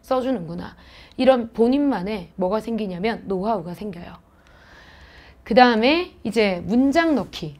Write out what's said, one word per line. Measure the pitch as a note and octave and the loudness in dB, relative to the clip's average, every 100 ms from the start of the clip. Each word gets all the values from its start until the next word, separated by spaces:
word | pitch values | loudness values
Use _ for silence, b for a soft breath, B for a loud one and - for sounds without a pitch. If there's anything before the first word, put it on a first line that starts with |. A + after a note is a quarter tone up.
써주는구나. | - C4 B3 A#3 D#3+ F3 - - B B B - | -4 -2 0 -4 -6 -12 -12 -18 B B B 2
이런 | C4 B3+ A#3 | 4 4 2
본인만의 | - A#3 C#4 C#4+ G#3 F#3 G#3+ E3 - | 0 2 4 0 -2 -4 -8 -10 -4
뭐가 | F#3 G#3+ | -2 -2
생기냐면 | A3 A3+ G3+ F3 A3 F#3 F#3+ | -4 -6 -6 -4 -4 -4 -6
노하우가 | F#3+ G#3 G#3 E3 | -4 -2 -4 -6
생겨요. | F3 G#3 E3+ - - _ B B B B B B B B B B B | -10 -12 -12 -16 -20 _ B B B B B B B B B B B
그 | - A#3 | 0 6
다음에 | B3 A3 B3 E4 F4+ - | 6 6 2 2 -2 -8
이제 | A3 A3+ G3+ F3 F3 | -4 0 0 0 -2
문장 | A#3+ C#4 D#4+ E4 C4 | 2 2 2 2 0
넣기. | E3 - D#3 | -2 -8 -12